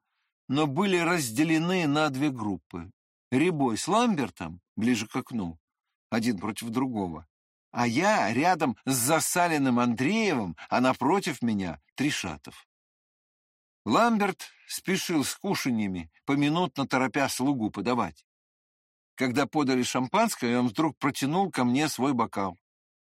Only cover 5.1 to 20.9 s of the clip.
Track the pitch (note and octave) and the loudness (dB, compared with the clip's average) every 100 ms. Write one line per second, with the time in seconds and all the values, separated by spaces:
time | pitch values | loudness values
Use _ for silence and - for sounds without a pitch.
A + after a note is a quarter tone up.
5.1 | C3 - A#2+ F2 E2 _ _ _ _ - | -8 -6 -6 -6 -10 _ _ _ _ -6
6.1 | A2+ A#2 G2 G#2 G#2 A#2 A#2 C3+ A2 F#2 | -2 -2 -2 -4 -8 -4 -2 -2 -2 -4
7.1 | D#2+ - _ _ _ _ - A#2+ A#2+ G3 | -6 -16 _ _ _ _ -4 0 2 2
8.1 | G#3 G#2 A#2 E3+ F3+ - - - C3 A#2+ | 2 2 2 2 2 0 -2 -2 0 2
9.1 | D#3+ - F3+ F3 D3+ C3+ A#2+ A#2+ A#2 C3+ | 2 2 2 2 2 2 4 2 2 0
10.1 | A3 G#3 C3+ F#2 D#2 - A#2 B2+ B2 B2+ | 2 2 0 -2 -8 -2 2 2 2 2
11.1 | G3 F#3 C#3 A#2 G#2 F2+ D2+ _ - C#3+ | 2 0 -4 -2 -2 -4 -8 _ -4 -2
12.1 | - F#2+ D2+ - - _ _ _ _ _ | -2 -6 -10 -14 -20 _ _ _ _ _
13.1 | _ _ _ _ _ _ _ G#2 D3+ A#3 | _ _ _ _ _ _ _ 0 4 4
14.1 | A3 G3+ - - _ - - - F#3 - | 4 0 -2 -12 _ -12 -10 -2 -2 0
15.1 | D#3+ A#2+ - G3+ E3+ C#3 A2+ G2+ F#2 D#2+ | -2 -2 -6 -4 -2 -2 0 -2 -4 -8
16.1 | _ - C#3+ C#3+ E3 F3+ - C3 C3 B2+ | _ -2 0 2 2 0 -2 -2 0 0
17.1 | C#3+ C3 - C3 C3+ G#2+ G#2 G2 B2 F2+ | 0 -2 0 0 0 -2 -2 -2 0 -2
18.1 | - _ _ _ _ _ _ _ _ _ | -6 _ _ _ _ _ _ _ _ _
19.1 | - C3 A#2+ C#3 D3+ C3+ B2+ A#2 B2+ B2+ | -4 -2 0 0 0 2 2 0 -2 0
20.1 | G3 A3+ - A#2+ B2 B2 G#2 D#3 | 2 0 0 0 2 0 0 -2